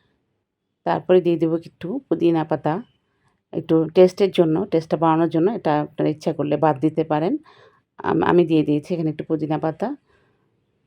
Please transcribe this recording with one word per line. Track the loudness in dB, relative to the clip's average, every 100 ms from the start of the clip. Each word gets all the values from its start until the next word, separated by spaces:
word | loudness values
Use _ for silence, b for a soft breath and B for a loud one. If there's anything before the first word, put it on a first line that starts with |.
| _ _ _ _ _ _ _ _
তারপরে | -4 -4 2 2
দিয়ে | 2 0
দিব | 0
একটু | -2 -8 -14 -10 -8
পুদিনা | -6 0 0 0
পাতা, | -2 -2 -2 -4 -8 _ _ _ _ _ -12
একটু | -8 0 0 2
টেস্টের | 4 4 4 0
জন্য, | 2 2 2
টেস্টটা | 0 -2 -2 0
বাড়ানোর | 2 2 2
জন্য। | 0 0
এটা | -2 -2 -2
আপনারা | -2 -4 -4
ইচ্ছা | -2 -4
করলে | -4 -2 0
বাদ | 0 0
দিতে | -2 -2
পারেন। | -2 -2 -2 -4 b b b b b -10
আম-, | -4 -2
আমি | 2 2
দিয়ে | 2 2
দিয়েছি | 0 -2 -4
এখানে | -4 -4
একটু | -6
পুদিনা | -6 -6 -4 -4
পাতা। | -4 -6 -8 -10 _ _ _ _ _ _ _ _